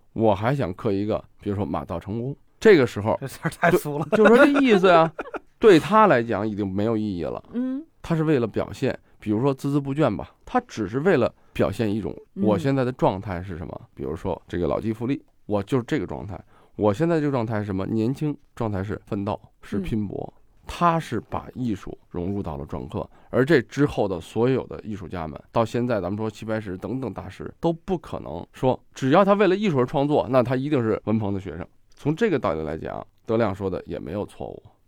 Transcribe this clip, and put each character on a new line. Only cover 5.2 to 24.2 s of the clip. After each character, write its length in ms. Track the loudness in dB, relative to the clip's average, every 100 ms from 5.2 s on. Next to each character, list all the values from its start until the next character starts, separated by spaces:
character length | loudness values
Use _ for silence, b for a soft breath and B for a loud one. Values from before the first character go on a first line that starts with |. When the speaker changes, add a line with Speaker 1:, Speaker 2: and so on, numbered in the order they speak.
| -12
Speaker 1:
<laughs> 240 | -14 -14 _
对 220 | 8 8
他 280 | 6 6 6
来 140 | 6
讲 240 | 2 0 -2
已 80 |
经 160 | -2 -2
没 140 | 0
有 120 | 0 0
意 200 | 0 -2
义 80 |
了。 180 | -4 -6 -8
Speaker 3:
嗯。 300 | -6 -4 -6 -10 _
Speaker 1:
他 120 | -2
是 100 | 0
为 140 | 2 2
了 80 | 0
表 240 | -2 -6
现， 260 | -4 -4 -4 _ _
比 120 | -2
如 100 | 0
说 140 | 0
孜 140 | 0 -2
孜 60 | -2
不 140 | -2
倦 200 | 0 0
吧， 160 | 0 -6 _
他 160 | -4 -2 -2
只 180 | -4 -4
是 140 | 0
为 160 | 2 4
了 160 | 2 -2 _
表 180 | -2 0
现 200 | 0 -2
一 100 | -2
种 140 | -4 -8 -12
Speaker 3:
嗯。 100 | -2
Speaker 1:
我 140 | 0 2
现 160 | 2
在 100 | 0
的 80 | -2
状 260 | 0 0 0
态 220 | -4 -8
是 140 | -8 -10
什 100 | -10
么。 140 | -12 -16
比 80 | -10
如 120 | -8
说 260 | -6 -6 -6 -6
这 120 | -2
个 80 | 0
老 120 | 0
骥 140 | -2
伏 160 | -4 -4
枥， 100 | -6 -8 _ -4
我 160 | -4
就 160 | -2 -4
是 60 | -2
这 120 | -4
个 80 | -4
状 200 | -8 -10
态。 120 | -14 b b b 0
我 160 | 0
现 160 | 2 2
在 100 | 2
这 60 | 0
个 60 |
状 140 | 0 -2
态 140 | -2
是 40 |
什 100 | -2
么？ 120 | -4 -2
年 260 | 0 0
轻 240 | -2 -6 -6 _
状 160 | -6 -4
态 140 | -4
是 160 | -4 -8 -6
奋 180 | -6
斗， 160 | -4 -6 -10 _
是 160 | -8 -6
拼 280 | -4 -4 -4
搏。 240 | -6 -10 -14
Speaker 3:
嗯。 0 | _ _ -14
Speaker 1:
他 340 | 0 2 2
是 180 | -2 -8
把 300 | -6 -10 -10
艺 200 | -6 -4
术 220 | -4 -8 -16 _
融 220 | -6 -4
入 100 | -4
到 140 | -6 -8
了 80 |
篆 220 | -8 -10 -8
刻， 220 | -8 -8 b b
而 140 | 0
这 160 | 4 4
之 220 | 2 0 0
后 200 | 0 -2
的 140 | -4